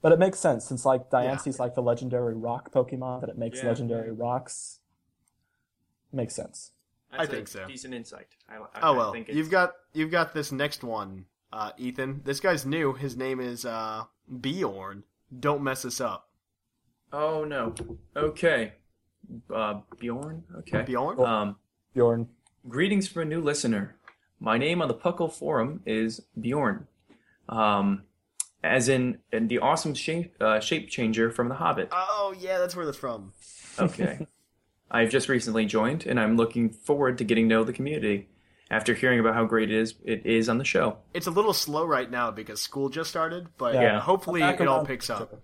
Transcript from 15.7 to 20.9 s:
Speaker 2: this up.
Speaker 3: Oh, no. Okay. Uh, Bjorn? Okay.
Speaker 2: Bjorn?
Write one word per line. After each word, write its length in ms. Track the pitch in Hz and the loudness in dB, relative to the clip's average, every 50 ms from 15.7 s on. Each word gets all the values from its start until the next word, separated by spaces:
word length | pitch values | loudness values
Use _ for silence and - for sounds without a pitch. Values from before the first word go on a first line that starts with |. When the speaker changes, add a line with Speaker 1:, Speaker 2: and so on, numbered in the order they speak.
| 131 127 - | -4 -4 -6
Speaker 2:
this 180 | 127 120 - | -8 -6 -4
up. 280 | 131 113 98 - - _ _ _ _ _ _ _ _ _ _ _ _ _ _ _ _ _ - | -4 -4 -4 -6 -10 _ _ _ _ _ _ _ _ _ _ _ _ _ _ _ _ _ -6
Speaker 3:
Oh, 320 | 143 151 156 156 156 156 | -4 -2 -2 -2 -2 -4
no. 300 | 151 147 135 117 113 110 110 113 - - - - - _ | -4 -4 -4 -4 -4 -4 -8 -10 -12 -12 -16 -18 -12 _
Okay. 560 | 147 151 151 151 - - 170 156 123 113 104 - _ _ _ _ _ _ _ _ _ _ - - 117 - _ - | -2 -2 -2 -2 2 2 4 4 4 0 -2 -8 _ _ _ _ _ _ _ _ _ _ -16 -16 -16 -12 _ -4
Uh, 260 | 110 110 107 104 101 - _ - - | -2 -2 -2 -2 -6 -10 _ -16 -10
Bjorn? 420 | - 120 117 127 143 151 160 165 170 - 175 170 | -6 -6 -6 -6 -6 -8 -10 -12 -14 -16 -18 -18
Okay. 240 | - - - - 117 | -12 -2 0 0 0
Speaker 2:
Bjorn? 380 | 127 | 0